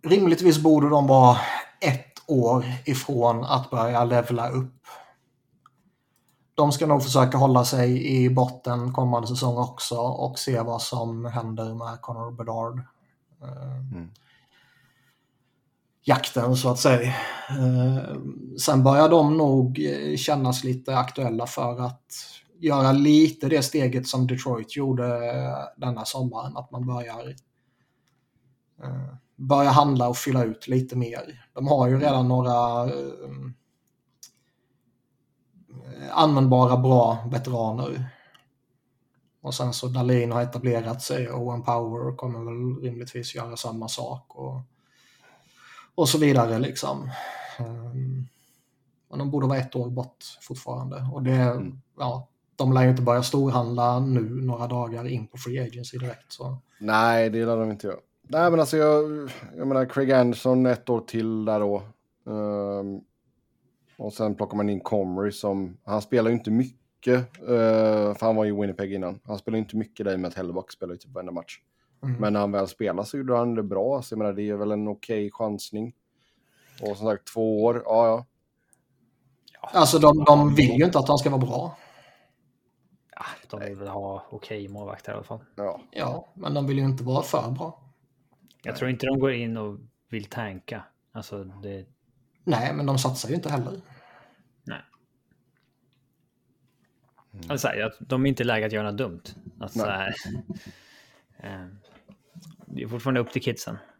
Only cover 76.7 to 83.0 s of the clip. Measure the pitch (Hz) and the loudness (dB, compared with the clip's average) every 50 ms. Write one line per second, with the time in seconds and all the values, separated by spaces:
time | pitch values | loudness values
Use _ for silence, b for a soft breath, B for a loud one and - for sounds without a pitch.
76.7 | b b - 104 101 101 107 110 107 98 _ - - 113 113 110 110 107 110 117 | b b -8 -8 -6 -4 -2 -2 -2 -2 _ -10 -4 -2 -2 0 0 2 2 2
77.7 | 120 120 107 110 110 113 117 113 113 117 123 _ _ _ _ _ _ _ _ _ | 2 0 -2 2 4 4 4 4 2 0 -4 _ _ _ _ _ _ _ _ _
78.7 | _ _ _ _ _ _ _ _ _ _ _ _ _ _ _ _ _ - - - | _ _ _ _ _ _ _ _ _ _ _ _ _ _ _ _ _ -16 -16 0
79.7 | - 185 160 135 - 160 147 151 - 156 147 147 147 147 147 147 143 151 139 123 | 4 6 6 6 6 4 4 2 0 2 8 8 8 8 8 4 6 6 4 6
80.7 | 117 127 156 180 175 151 131 - 147 139 131 143 143 131 127 131 - - 170 170 | 6 4 4 4 4 0 2 2 0 0 0 0 0 0 -2 -2 -4 -6 -6 -8
81.7 | - b b b b b b b b b b b b b _ _ _ _ _ _ | -12 b b b b b b b b b b b b b _ _ _ _ _ _
82.7 | _ _ _ _ _ _ | _ _ _ _ _ _